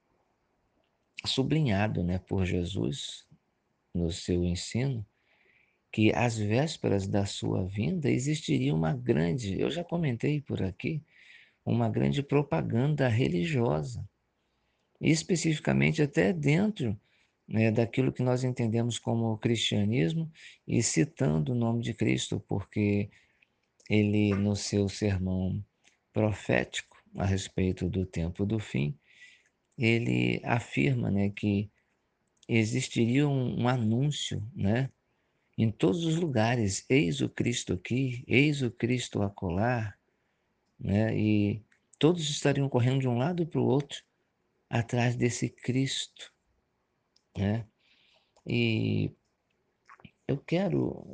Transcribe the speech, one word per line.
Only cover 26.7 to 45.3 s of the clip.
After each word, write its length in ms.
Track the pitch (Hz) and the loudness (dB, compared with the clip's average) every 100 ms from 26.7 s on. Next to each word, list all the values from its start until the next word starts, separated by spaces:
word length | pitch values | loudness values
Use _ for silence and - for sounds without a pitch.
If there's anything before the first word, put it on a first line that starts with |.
| - - - _ - | -8 -14 -20 _ -4
a 100 | 95 | -2
respeito 640 | 95 - - 92 92 90 | -2 -2 -2 -2 0 -2
do 160 | 95 92 | -2 -4
tempo 400 | 85 82 90 101 | -4 -4 -2 -2
do 140 | 110 | -2
fim, 360 | - 127 147 143 _ - - - _ _ _ - | -4 -4 -2 -6 _ -20 -20 -20 _ _ _ -2
ele 640 | 113 117 120 123 123 117 | 2 2 2 0 0 -2
afirma, 680 | - 120 - - 139 123 113 | 0 -2 -2 0 2 2 0
né, 220 | 98 101 | 0 0
que 400 | 101 107 101 104 _ _ _ _ _ _ _ - | 0 0 0 -2 _ _ _ _ _ _ _ 0
existiria 800 | 117 110 127 127 127 113 131 147 | 2 2 0 -2 0 2 2 2
um, 360 | 135 123 - | 0 -2 0
um 40 | 120 | 0
anúncio, 760 | 127 107 113 147 139 - 98 107 - | 2 0 2 0 -2 -6 -6 -8 -2
né, 360 | 98 117 135 - _ _ _ _ _ - | 0 0 -2 -6 _ _ _ _ _ 0
em 120 | 113 | 0
todos 360 | 104 170 180 165 | 2 0 2 0
os 100 | 160 | 0
lugares: 720 | 175 117 113 123 104 98 - | 0 2 2 2 0 -2 2
"Eis 300 | 135 170 139 | 2 2 -2
o 80 | 123 | -4
Cristo 460 | - 117 120 - | -2 -2 -2 -4
aqui, 500 | 92 - 120 131 120 - | -6 -2 -2 -2 -4 2
eis 360 | 117 147 143 | 4 4 2
o 100 | 123 | -4
Cristo 500 | - 117 123 - 110 | -2 -2 -2 -2 -2
acolá", 720 | 101 - 95 90 117 123 107 - _ _ _ _ _ _ _ _ | -2 -2 -4 0 0 0 -4 -10 _ _ _ _ _ _ _ _
né, 340 | - 98 110 104 | -2 2 2 2
e 440 | 107 104 104 107 - _ _ _ | 2 2 2 -2 -10 _ _ _
todos 300 | 151 175 151 | 2 2 -2
estariam 400 | 147 143 139 135 | -2 0 0 0
correndo 320 | 127 120 135 | 2 2 2
de 80 | 131 | 0
um 80 | 120 | 0
lado 280 | 143 175 160 | -2 -2 -2
para 140 | 135 | 0
o 60 | 120 | 2
outro 360 | 131 147 - - _ _ _ _ _ _ | 2 -2 -12 -18 _ _ _ _ _ _
atrás 480 | 117 110 123 120 123 | -2 0 0 0 2
desse 320 | 120 | -2